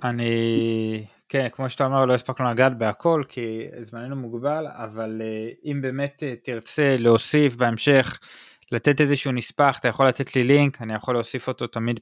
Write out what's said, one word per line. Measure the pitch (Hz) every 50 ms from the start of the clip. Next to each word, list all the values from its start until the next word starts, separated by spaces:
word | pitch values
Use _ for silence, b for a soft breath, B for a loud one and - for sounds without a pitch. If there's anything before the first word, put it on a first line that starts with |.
| -
אני... | 123 120 117 120 117 117 117 113 113 113 113 113 113 113 113 110 110 110 107 107 - _ _ _ _
כן, | - 139 131 117
כמו | - - 135 127
שאתה | - - 139
אומר, | 131 135 135 135
לא | 127 127
הספקנו | 117 - - 127 - 131 123
לגעת | 117 117 131 135 127
בהכל, | 113 117 107 101 - - 170 165 156 135 -
כי | - 127 117 113 110 113 113 - - -
זמננו | 117 110 120 117 120 131 139
מוגבל, | 135 127 113 117 117 127 143 151 160 156
אבל, | - - - 117 107 107 110 113 110 110 110
אה, | 110 110 110 110 110 117 - _ -
אם | 147 143 143
באמת, | 135 131 127 135 143 139 - _ 156
אה, | 139 123 117 _
תרצה | 135 120 113 - - - 151 147 139 135 123
להוסיף | 117 117 117 110 - - - 151 151 135 120
בהמשך, | 120 127 - 113 113 - 147 139 135 123 - - - b b b b b b b b b _
לתת | 120 117 - 147 143 143
איזשהו | 151 139 143 139 - 139
נספח, | 127 123 117 - - - 143 139 131 -
אתה | -
יכול | 123 113 - 135
לתת | 131 123 - 135 - -
לי | 135 120
לינק, | 123 139 147 143 139 135 -
אני | 117 110 110
יכול | 104 - - 123
להוסיף | 120 113 - - 127 -
אותו | 139 123 - 123
תמיד | 113 - 117 113 120 120 113